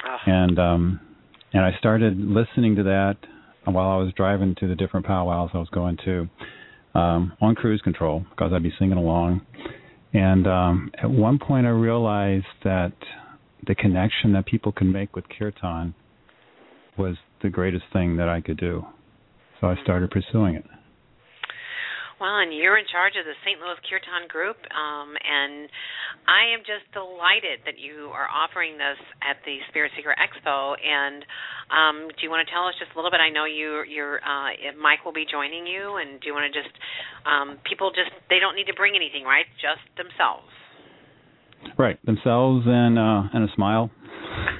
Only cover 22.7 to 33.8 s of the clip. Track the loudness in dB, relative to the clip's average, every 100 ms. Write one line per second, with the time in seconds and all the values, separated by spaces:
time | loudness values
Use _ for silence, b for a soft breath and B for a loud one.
22.7 | 4 2 0 0 0 -8 -8 -6 -6 -8
23.7 | -10 -6 -8 -6 -10 -8 -6 -6 -8 -10
24.7 | -8 -6 -8 -10 -8 -2 -2 -2 -6 -16
25.7 | B B B B B 2 4 4 0 -6
26.7 | -10 -10 -12 -12 0 2 4 2 -8 -10
27.7 | -12 -14 -16 -12 -6 -4 -2 -2 -2 -4
28.7 | -2 -4 -6 -12 -8 -6 -6 -8 -12 -8
29.7 | -4 -4 -4 -4 -2 -2 -4 -4 -2 -2
30.7 | -4 -2 0 0 -4 -14 B B B B
31.7 | 2 4 2 -6 -10 -4 -2 -2 -2 -2
32.7 | -4 -10 -6 0 2 2 2 -4 -4 -6
33.7 | -6